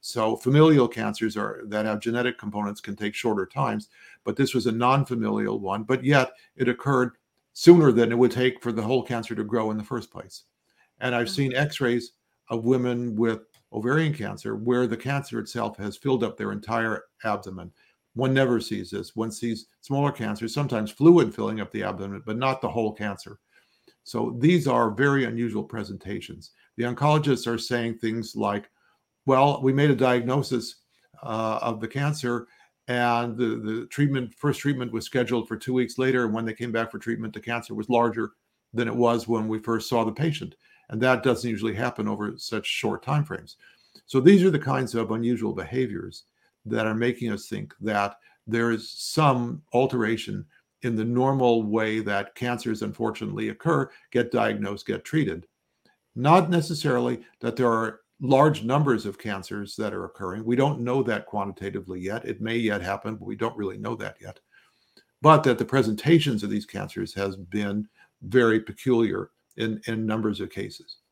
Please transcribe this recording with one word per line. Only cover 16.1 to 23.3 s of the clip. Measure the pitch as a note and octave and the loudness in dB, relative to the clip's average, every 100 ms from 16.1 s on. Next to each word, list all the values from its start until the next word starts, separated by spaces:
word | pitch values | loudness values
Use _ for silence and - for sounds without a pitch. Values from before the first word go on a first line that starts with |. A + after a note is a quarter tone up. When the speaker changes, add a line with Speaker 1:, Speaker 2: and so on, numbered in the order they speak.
| B2+ | 0
Speaker 1:
up | G#2+ - | -2 -4
their | G#2 | -6
entire | G#2 G#2+ A2+ A2+ G#2+ - _ | -6 -4 -2 0 -4 -8 _
abdomen. | A2 G2+ G2+ F#2 F2+ _ _ _ _ | -4 -4 -6 -14 -16 _ _ _ _
One | A2 C3 | -2 2
never | C3+ C3 A#2+ | 4 4 2
sees | A2 G#2 F#2 | -2 -8 -6
this. | G2+ F2 - | -10 -8 -6
One | A2+ | -6
sees | G#2+ A#2+ A2 - _ | -4 -6 -6 -10 _
smaller | - C#3 C#3+ | -6 0 0
cancers, | - A2 G#2 A2+ | -2 -6 -6 -6
sometimes | D3 C#3+ A#2 G#2+ | -4 -2 -2 -4
fluid | - D3+ F3 A#2 | 6 8 8 6
filling | - G#2+ A2 | 0 -6 -4
up | G2+ | -8
the | G#2+ | -6
abdomen, | G2 F#2 G2 G2 - | -6 -6 -8 -10 -8
but | A2 | -2
not | C3 C3 | -2 -2
the | - | -4
whole | A#2+ A2 | -2 -4
cancer. | G#2+ G#2+ G2 - | -4 -8 -8 -14